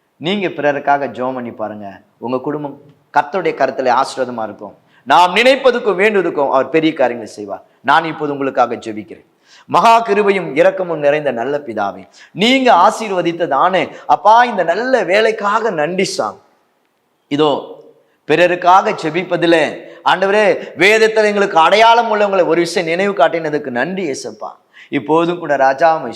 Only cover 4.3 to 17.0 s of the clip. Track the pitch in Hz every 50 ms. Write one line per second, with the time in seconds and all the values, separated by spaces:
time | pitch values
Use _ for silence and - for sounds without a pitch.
4.3 | 123 117 110 104 104 - 104 98 90 _ _ _ _ _ _ 117 143 165 175 180
5.3 | 185 202 240 262 269 262 262 262 233 240 240 214 185 175 196 220 220 196 175 170
6.3 | - 151 139 - - 135 131 127 - 160 156 160 151 - 131 120 120 120 110 104
7.3 | - - 104 98 95 90 - _ _ _ _ 127 143 160 165 160 151 - 151 147
8.3 | 139 135 139 135 131 135 123 117 120 107 - 110 107 107 101 - 92 - _ _
9.3 | _ _ _ _ _ - _ - 135 170 185 226 226 233 226 208 202 202 208 202
10.3 | 196 190 170 156 139 147 170 190 190 190 185 175 165 156 147 143 143 151 151 139
11.3 | 123 117 113 135 143 143 - 110 110 107 101 101 92 95 92 - _ - - _
12.3 | _ 151 196 240 262 269 262 247 202 170 180 214 214 - 226 214 196 180 175 170
13.3 | 165 165 175 147 139 135 156 185 190 180 143 - - - - - 147 151 - 202
14.3 | 220 233 247 247 220 190 170 165 170 202 240 254 262 240 196 165 185 214 220 226
15.3 | 220 220 202 202 208 226 220 233 190 156 147 160 180 185 196 - - - 117 104
16.3 | 98 - _ _ _ _ _ _ _ _ _ _ _ _